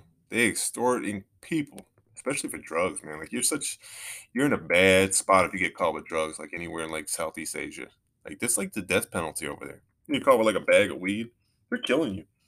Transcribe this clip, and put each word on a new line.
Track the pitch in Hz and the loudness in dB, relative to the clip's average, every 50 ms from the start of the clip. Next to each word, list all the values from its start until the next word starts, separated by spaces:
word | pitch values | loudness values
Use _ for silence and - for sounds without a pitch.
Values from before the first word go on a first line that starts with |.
| - _ _ _ _ _ | -18 _ _ _ _ _
They | - 110 120 104 | 0 2 2 2
extorting | 82 - - - - 107 117 123 123 117 - 202 202 190 196 _ _ _ | 2 0 -4 -6 -4 0 0 0 2 0 -2 -4 -6 -6 -10 _ _ _
people, | - - 175 160 147 - - - - _ _ _ _ _ _ | -10 -4 -4 -4 -4 -4 -10 -20 -20 _ _ _ _ _ _
especially | - - - 143 - - - | -10 -6 -6 -4 -4 -6 -8
for | - 76 | -10 -10
drugs, | - - 78 82 90 92 78 - 80 | -12 -6 -2 0 0 0 -2 -6 -10
man. | 78 76 78 | -12 -12 -12
Like, | 80 - | -10 -6
you're | 110 123 123 | -6 -2 -2
such, | - 160 147 - - - - - - - - - - - - - _ _ | 0 -2 -2 -4 -6 -10 -10 -16 -20 -18 -16 -14 -14 -14 -16 -18 _ _
you're | 120 139 | 0 2
in | 147 120 | 2 2
a | - | 0
bad | - 78 85 87 95 95 95 92 95 95 - | 0 2 4 6 8 8 8 6 6 4 2
spot | - - - 95 92 87 | -2 2 4 4 4 4
if | 82 - | 2 0
you | 92 | -2
get | 87 82 - | -4 -4 -2
caught | - 92 85 78 | -2 -2 -2 -2
with | 78 76 | -4 -8
drugs, | - 82 80 80 78 76 - | -6 -4 -4 -4 -4 -6 -10
like, | 80 78 - | -14 -12 -12
anywhere | 85 85 82 80 82 82 | -10 -10 -8 -8 -8 -8
in, | 80 | -6
like, | 80 78 78 - | -6 -8 -6 -6
Southeast | - - 82 80 - - 78 - - | -6 -4 -6 -6 -6 -8 -10 -8 -8
Asia. | 76 73 73 73 - 64 - _ _ _ _ _ _ _ | -8 -8 -8 -10 -12 -14 -16 _ _ _ _ _ _ _
Like, | - - - | -16 -10 -6
that's, | - 123 - - | -2 -2 0 0
like, | 202 190 - | -2 -4 -6
the | 110 | -8
death | 92 92 98 - 113 - | -4 0 0 0 0 0
penalty | - 95 85 80 76 - 78 71 | -4 -4 -4 -4 -6 -6 -6 -6
over | 73 - - | -8 -8 -10
there. | 71 - - _ _ _ _ _ - | -12 -14 -16 _ _ _ _ _ -4
You | 147 | -4
get | 131 - | 0 4
caught | 143 131 117 | 6 6 6
with, | 110 | 6
like, | 107 101 | 4 2
a | 90 | 2
bag | 73 - 87 92 104 95 | 2 6 6 6 6 6
of | 71 65 | 0 -4
weed, | 90 95 101 107 113 113 - _ _ _ _ _ _ _ | -2 -2 -2 -2 -4 -8 -12 _ _ _ _ _ _ _
they're | 120 - | -8 -6
killing | - - 123 147 160 120 95 | -2 0 2 2 2 0 -2
you. | 95 - _ _ _ _ | -6 -10 _ _ _ _